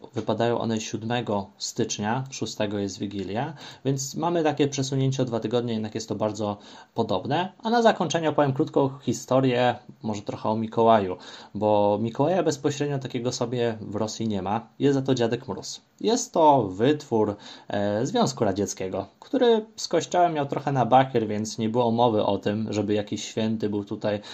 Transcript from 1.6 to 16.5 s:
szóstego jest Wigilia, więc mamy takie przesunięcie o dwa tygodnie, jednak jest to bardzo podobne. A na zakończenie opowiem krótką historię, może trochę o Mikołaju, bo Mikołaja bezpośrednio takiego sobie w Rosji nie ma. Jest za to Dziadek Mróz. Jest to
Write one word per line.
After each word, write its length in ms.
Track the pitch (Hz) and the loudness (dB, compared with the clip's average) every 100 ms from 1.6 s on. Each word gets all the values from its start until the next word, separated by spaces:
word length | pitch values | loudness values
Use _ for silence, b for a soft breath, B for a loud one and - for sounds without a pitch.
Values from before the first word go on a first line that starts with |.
| - - 147 - 104 127 135 | -8 -4 -2 -2 -2 -2 -4
szóstego 480 | - 110 - 104 101 | -8 -6 -2 -2 -2
jest 200 | 101 98 | -4 -6
Wigilia, 540 | 107 98 90 104 147 147 B B 131 | -8 -6 -4 -4 -6 -8 B B -2
więc 300 | 135 - - | -2 -4 -4
mamy 280 | 165 170 | 0 2
takie 240 | 151 139 139 | 2 2 0
przesunięcie 560 | 139 135 135 135 135 | 0 -2 0 0 0
o 20 | 120 | 0
dwa 140 | 113 | -2
tygodnie, 340 | 110 120 120 | 0 0 0
jednak 220 | 110 107 - | -2 -4 -6
jest 140 | - | -6
to 60 | 104 | -2
bardzo 420 | 110 101 104 101 B B B | -2 0 -4 -4 B B B
podobne. 580 | - 107 95 113 156 190 - | -4 -2 -2 -2 -2 -4 -6
A 60 | 226 | 0
na 120 | 240 | 4
zakończenie 480 | 226 - 165 170 156 | 4 4 0 0 2
opowiem 240 | 143 143 | 2 2
krótką 360 | 135 156 151 135 135 | 2 0 2 0 0
historię, 720 | - 117 - 131 131 120 123 117 - - | -4 -4 0 2 4 4 2 0 -8 -10
może 180 | 110 104 | -8 -6
trochę 280 | - 107 110 | -8 -6 -4
o 60 | 113 | -2
Mikołaju, 600 | 110 117 113 110 95 - B B B 101 | -2 4 6 6 4 -4 B B B -2
bo 440 | 107 104 104 104 | 2 4 4 2
Mikołaja 420 | 113 - 147 185 | 0 0 2 2
bezpośrednio 560 | 160 139 147 - 147 139 | 0 0 -2 -2 -2 -4
takiego 320 | 131 127 123 | -4 -4 -4
sobie 460 | - 117 123 117 110 | -2 -2 0 0 -2
w 140 | 101 101 | -6 -4
Rosji 320 | 107 - 113 | -4 -4 -4
nie 140 | 101 | -2
ma. 260 | 92 110 - - | -2 -4 -6 0
Jest 140 | 135 | 2
za 80 | 139 | 2
to 140 | 135 120 | 2 2
Dziadek 320 | 117 117 - | 2 -2 -6
Mróz. 340 | - - - _ - | -10 -10 -14 _ -4
Jest 320 | 202 240 - | -2 0 0
to 300 | 175 156 | 4 6